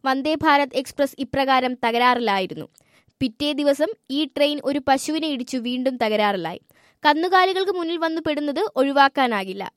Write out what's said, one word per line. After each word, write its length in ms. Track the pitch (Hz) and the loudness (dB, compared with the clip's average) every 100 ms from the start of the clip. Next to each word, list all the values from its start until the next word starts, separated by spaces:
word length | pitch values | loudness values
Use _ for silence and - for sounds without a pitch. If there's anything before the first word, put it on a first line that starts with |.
വന്ദേ 300 | 269 269 285 311 | 0 0 0 0
ഭാരത് 400 | 311 285 277 254 | 4 4 2 -2
എക്സ്പ്രസ് 400 | 262 - 277 - | -4 -2 -2 -2
ഇപ്രകാരം 560 | 269 269 269 262 254 247 | -6 -2 2 2 2 -2
തകരാറിലായിരുന്നു. 880 | 233 233 247 247 226 196 185 165 - _ _ _ _ _ | -2 2 2 2 0 -2 -4 -8 -14 _ _ _ _ _
പിറ്റേ 280 | 262 - 294 | -6 -2 -4
ദിവസം 380 | 294 285 285 330 453 _ | 0 2 2 -2 -4 _
ഈ 120 | 269 | -4
ട്രെയിൻ 340 | 302 - 294 294 | -4 0 0 0
ഒരു 160 | - 285 | -2 -2
പശുവിനെ 480 | 269 269 - 311 311 | 0 0 0 -4 -4
ഇടിച്ചു 280 | 269 247 262 | -6 -6 -6
വീണ്ടും 360 | 233 247 254 254 | -4 -2 -4 -2
തകരാറിലായി. 640 | 220 214 208 196 165 175 _ _ _ _ | 0 2 2 0 -6 -10 _ _ _ _
കന്നുകാലികൾക്ക് 680 | 302 302 359 370 370 370 381 | 2 2 4 4 4 2 -2
മുന്നിൽ 260 | 370 330 339 | -2 -4 -4
വന്നു 220 | 330 320 | -2 -2
പെടുന്നത് 420 | 320 294 294 285 427 | -4 -2 -4 -2 -2
ഒഴിവാക്കാനാകില്ല. 880 | - 277 277 277 285 254 208 190 196 190 | 0 2 4 4 4 0 -2 -6 -10 -12